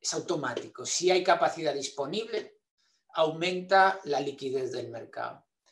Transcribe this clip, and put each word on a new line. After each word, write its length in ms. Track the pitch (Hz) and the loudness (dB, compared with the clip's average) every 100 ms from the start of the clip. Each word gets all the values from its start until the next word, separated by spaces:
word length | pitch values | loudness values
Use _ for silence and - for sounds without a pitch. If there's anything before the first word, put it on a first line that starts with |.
Es 120 | - | -6
automático. 720 | - - 156 123 117 - - | -6 -4 -2 -2 -4 -8 -10
Si 260 | - - 180 | -6 0 4
hay 140 | 185 | 4
capacidad 480 | 180 170 170 165 156 | 4 4 4 0 -2
disponible, 880 | - - - 139 202 226 220 - _ _ _ _ _ _ | -2 -6 -6 -6 -6 -6 -8 -8 _ _ _ _ _ _
aumenta 840 | - 160 160 175 185 180 196 190 - | 0 0 2 -2 -2 4 6 6 4
la 160 | 147 135 | -2 -2
liquidez 520 | 143 135 135 131 123 | -2 -6 -4 -4 -4
del 180 | 123 117 | -6 -8
mercado. 560 | 117 - - 117 - _ _ _ | -12 -12 -10 -10 -10 _ _ _